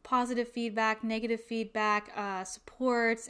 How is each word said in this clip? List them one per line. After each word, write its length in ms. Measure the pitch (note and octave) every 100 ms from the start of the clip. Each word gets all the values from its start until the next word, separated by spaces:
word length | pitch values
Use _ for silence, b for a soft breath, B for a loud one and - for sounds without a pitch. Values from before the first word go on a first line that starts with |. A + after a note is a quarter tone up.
positive 440 | - B3+ B3 A#3+ A#3+
feedback, 560 | - A#3 G#3+ A3 G#3+
negative 360 | A3+ A3+ A3+ A3+
feedback, 720 | - A3+ A3 G#3+ G#3+ G#3 G#3 -
uh, 280 | G3+ F#3+
support, 760 | F#3 - - - B3+ A#3+ A3+ A3+ -